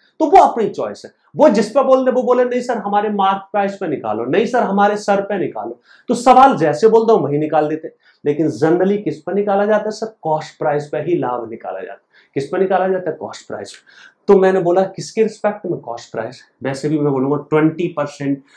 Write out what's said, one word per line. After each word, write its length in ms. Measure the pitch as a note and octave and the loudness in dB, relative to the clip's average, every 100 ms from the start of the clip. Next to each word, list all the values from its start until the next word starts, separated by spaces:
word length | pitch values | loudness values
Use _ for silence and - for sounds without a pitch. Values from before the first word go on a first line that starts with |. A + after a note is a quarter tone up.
| _ - | _ -4
तो 80 | D#4 | 4
वो 120 | F#4+ | 6
अपनी 300 | C#4+ A#3 F#3 | 4 2 -4
choice 340 | - A2 G2+ | -4 -8 -10
है। 80 | - _ _ D3 | -18 _ _ 2
वो 120 | D4 | 4
जिस 220 | A3 - | 4 0
पे 120 | C#4 | 0
बोल 220 | C4 C4 | 4 2
दे 60 | B3+ | 2
वो 120 | B3 | 0
बोले, 220 | B3 B3 | 2 2
"नहीं 160 | B3 B3 | 2 -2
सर 160 | B3 A#3 | -4 -6
हमारे 320 | G3+ G#3 G#3+ | -2 -2 0
mark 380 | G3+ F#3+ G3 - | 0 0 0 -4
price 220 | G#3 G3 | -2 -2
पे 140 | G3 F3 | -4 -6
निकालो, 360 | B2 A2 A2 | -6 -4 -4
नहीं 220 | B2 F3 A#3+ | -2 0 0
सर 160 | B3 | 0
हमारे 340 | G3 G3 G3+ G#3 | 0 2 2 2
सर 240 | - G3 | 0 -2
पे 180 | G3 G3 | -2 -4
निकालो," 420 | C3+ A2 A2+ - _ _ - | -6 -6 -10 -12 _ _ -6
तो 60 | |
सवाल 420 | A#3+ C4 B3+ C4+ F3 | 0 6 8 8 6
जैसे 320 | D#3 C#3+ A3 | 0 2 4
बोल 180 | A3+ A3 | 4 4
दो 100 | G#3 | 2
वही 220 | C#3 D3 | 2 -2
निकाल 300 | D3 D#3 D3+ | 0 0 0
देते, 260 | D#3 - - _ _ | -4 -10 -18 _ _
लेकिन 260 | D3 C#3+ D3+ | -4 0 -2
generally 520 | A2+ D#3 F3+ F#3 G3+ | 0 2 2 2 0
किस 200 | G#3 - | -4 -8
पर 120 | - | -4
निकाला 320 | G3 G3+ G3 G#3 | -2 0 0 2
जाता 180 | G#3 | 0
है 60 | G#3+ | -2
सर? 260 | - A3 - | -8 -10 -8
cost 360 | D#3 D#3 - - | -4 -4 -6 -6
price 280 | D#3 D3 D3 | -2 -2 -4
पे 120 | D3+ | -6
ही 200 | D#3 D#3+ | -2 -2
लाभ 320 | B2 A#2+ A2 | -2 -6 -8
निकाला 300 | A2 F#2 F#2 | -12 -12 -12
जाता 120 | F#2 | -12
है। 380 | G2 _ _ _ | -16 _ _ _
किस 140 | C#3 C#3 | -8 -4
पर 100 | F#3 | -2
निकाला 300 | F#3+ F#3 F#3+ | 0 2 0
जाता 220 | F#3 F3 | -2 -4
है? 60 | - | -8
cost 320 | - - - | -10 -14 -14
price। 240 | G#2 G2+ - _ - - _ - | -12 -12 -18 _ -20 -20 _ 4
तो 100 | G3 | 4
मैंने 220 | F#3+ F#3 | 4 2
बोला 220 | E3+ F#3 | 2 0
किसके 400 | F#3+ - - A3+ | 0 -4 -8 -2
respect 440 | G#3+ - G#3 G#3 - | -2 -2 -6 -4 -8
में? 140 | - | -8
cost 320 | A#2+ A#2 - | -10 -14 -12
price। 300 | A#2 A#2 B2+ _ - | -10 -10 -12 _ -10
वैसे 260 | B2+ C3+ D3 | -8 -4 -4
भी 100 | D3+ | 0
मैं 140 | D3 | 0
बोलूंगा 240 | C3+ C3+ C#3+ | 0 0 -2
ट्वेंटी 520 | - D#3 D#3 E3 F3 | 0 2 2 0 -4
परसेंट, 540 | - C#3+ - C#3 C3+ _ | -4 -8 -6 -6 -6 _